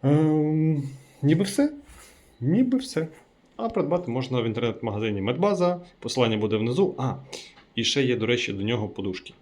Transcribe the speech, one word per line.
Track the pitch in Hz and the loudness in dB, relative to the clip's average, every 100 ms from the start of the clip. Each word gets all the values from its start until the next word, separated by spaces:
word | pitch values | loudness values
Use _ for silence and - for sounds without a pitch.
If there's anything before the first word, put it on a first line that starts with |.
Ем, | 139 147 156 156 151 156 160 151 139 - - - | 4 4 4 2 2 2 2 0 -4 -12 -20 -2
ніби | 139 160 | 2 2
все. | 196 - 294 302 - - - - _ _ | 2 2 0 0 -20 -20 -20 -20 _ _
Ніби | 120 185 254 254 | 0 2 2 0
все. | - - 160 - _ _ _ - | -2 -6 -6 -10 _ _ _ -8
А | 226 | -4
придбати | 220 147 170 135 | -2 0 -2 -2
можна | 120 127 127 | -4 -2 -2
в | 117 | 0
інтернет-магазині | 110 117 - 113 104 110 104 | -2 -2 -2 -6 -4 -2 -2
Медбаза, | 98 135 196 190 180 175 - _ | -2 0 0 2 0 0 -8 _
посилання | 117 - 120 110 | -6 2 2 4
буде | 107 107 | 2 0
внизу. | 113 135 196 - | 0 2 0 0
А, | 127 104 - - - - - - | -4 -4 -10 -16 -16 -20 -10 -4
і | |
ще | 113 143 | 0 0
є, | 131 117 | 2 0
до | 110 | 2
речі, | 120 - | 0 0
до | 98 | -4
нього | 101 117 104 | -2 -2 -2
подушки. | - 98 90 - - | -6 -6 -8 -12 -20